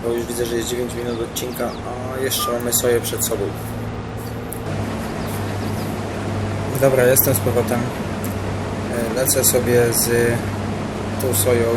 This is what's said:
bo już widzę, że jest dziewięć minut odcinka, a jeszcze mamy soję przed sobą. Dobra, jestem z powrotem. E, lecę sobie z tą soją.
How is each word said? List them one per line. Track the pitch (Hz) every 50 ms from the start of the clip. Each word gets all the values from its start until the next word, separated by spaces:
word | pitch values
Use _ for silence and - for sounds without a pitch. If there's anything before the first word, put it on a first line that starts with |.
| -
bo | 117
już | 117 120 117
widzę, | 117 120 120 120
że | 117 117
jest | 120 110 -
dziewięć | 123 120 123 120 117
minut | 120 120 120 117 113
odcinka, | 113 113 - - 131 123 120 - 120 120 117 117 110 117 117 113 113 123 127
a | 131
jeszcze | 135 139 - - - -
mamy | 120 120 120 120
soję | 113 - - 123 120 117
przed | 110 - 120 110 -
sobą. | - 113 104 101 87 - - - - - - - - - - - - - - - - - - - - - - - - - - - - - - - - - - - - - - - - - - - - - - - - - - - - - - - - - - - - - - - - - 131
Dobra, | 135 135 131 127 123
jestem | 123 135 131 - 143 131
z | 98
powrotem. | 101 123 113 123 113 107 123 117 120 123 - - - - - - - - - - - - - - - - - - - - - 120 113 110
E, | 110
lecę | 123 135 131 - 135 123
sobie | - - 127 113 120 120 120 120 117
z | 117 - - 120 120 120 120 120 117 117 - - - - - - - - - - - - - - - -
tą | - 131 117
soją. | - - 127 123 120 117 117 117